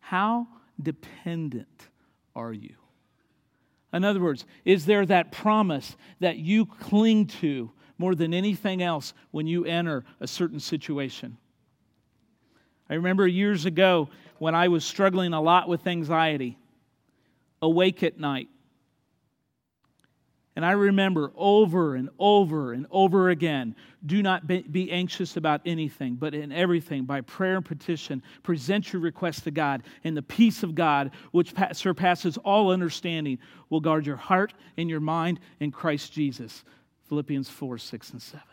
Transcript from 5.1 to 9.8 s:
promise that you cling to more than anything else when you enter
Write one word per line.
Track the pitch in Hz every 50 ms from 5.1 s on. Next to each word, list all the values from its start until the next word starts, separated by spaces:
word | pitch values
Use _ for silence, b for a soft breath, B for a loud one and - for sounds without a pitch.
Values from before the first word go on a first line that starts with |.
| 196 180 - -
promise | - - - 214 214 214 214 185 156 135 123 - - B B B B B
that | 180 175 160
you | - 156 160 208 220 226
cling | - - - - - 202 208 220 220 220 214 208 - - -
to | - 151 143 131 117 113 _ b b b b
more | b 170 185 185
than | 151 165 160 165
anything | 180 190 208 202 - - 208 190 185 180
else | 175 165 147 135 - - b b b
when | - 151 156
you | 160 170 175 170
enter | 160 170 170